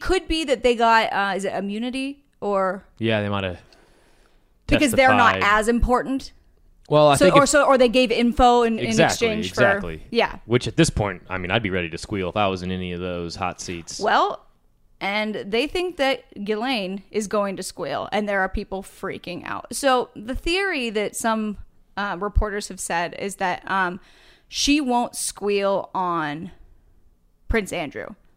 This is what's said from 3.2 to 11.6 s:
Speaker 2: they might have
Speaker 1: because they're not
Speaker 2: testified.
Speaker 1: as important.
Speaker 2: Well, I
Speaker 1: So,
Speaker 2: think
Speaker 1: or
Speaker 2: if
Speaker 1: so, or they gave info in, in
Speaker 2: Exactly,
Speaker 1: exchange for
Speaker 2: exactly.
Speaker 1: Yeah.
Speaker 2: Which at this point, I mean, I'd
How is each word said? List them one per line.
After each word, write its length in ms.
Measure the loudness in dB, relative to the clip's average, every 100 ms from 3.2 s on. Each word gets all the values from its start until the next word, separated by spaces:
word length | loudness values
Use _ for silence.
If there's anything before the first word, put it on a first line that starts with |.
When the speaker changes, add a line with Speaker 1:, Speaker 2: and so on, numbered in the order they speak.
Speaker 2:
they 80 | 0
might 140 | -2
have 160 | -4 -6 -14 _ _ _ _ _ _ _ _ _ 0
Speaker 1:
because 240 | 2 4
they're 180 | 6 6 6
not 180 | 4 4
Speaker 2:
testified. 240 | 2 2
Speaker 1:
as 80 | 2
important. 640 | 2 2 2 0 -6 -8 -18 _ _ _ _ 2
Speaker 2:
Well, 200 | 6 6
I 60 | 8
Speaker 1:
So, 100 | 8
Speaker 2:
think 100 | 8
Speaker 1:
or 80 |
Speaker 2:
if 60 | 6
Speaker 1:
so, 140 | 6 6
or 120 | 6
they 120 | 6
gave 220 | 4 2
info 500 | 2 2 4 6 6
in, 160 | 2 0
in 60 | 0
Speaker 2:
Exactly, 420 | 4 4 4 0
Speaker 1:
exchange 260 | 0 -4
for 80 | 2
Speaker 2:
exactly. 420 | 2 2 -4 -10 -4
Speaker 1:
Yeah. 260 | 0 0 -4 0
Speaker 2:
Which 220 | 0 2
at 100 | 2
this 120 | 2
point, 340 | 2 -2 -4 -8
I 80 | -6
mean, 140 | -2
I'd 120 | -2